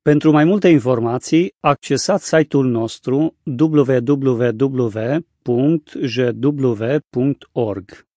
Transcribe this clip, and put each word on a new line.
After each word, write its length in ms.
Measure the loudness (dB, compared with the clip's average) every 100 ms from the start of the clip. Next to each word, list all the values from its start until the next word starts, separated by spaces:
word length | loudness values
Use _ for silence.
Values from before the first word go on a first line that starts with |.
Pentru 300 | 2 2 4
mai 120 | 4
multe 240 | 4 4 4
informații, 880 | 4 2 0 -2 -4 0 0 0 _
accesați 680 | -2 -2 -2 -4 0 -2 0
site-ul 380 | 0 2 0 0
nostru 720 | -2 -4 -8 -4 -2 -2 _
W 400 | -10 -2 2 2 2 0 0
W 440 | 0 0 0 -2 0
W 320 | -2 -2 -4 -4 -4 -4 -6 _
punct 480 | -4 0 0 0 _ -8
J 160 | -6 -2 -2 0
W 580 | -4 0 -2 -2 -2 -4 _
punct 400 | -4 -2 -4 -8
org. 560 | -6 -4 -6 -12 -20 _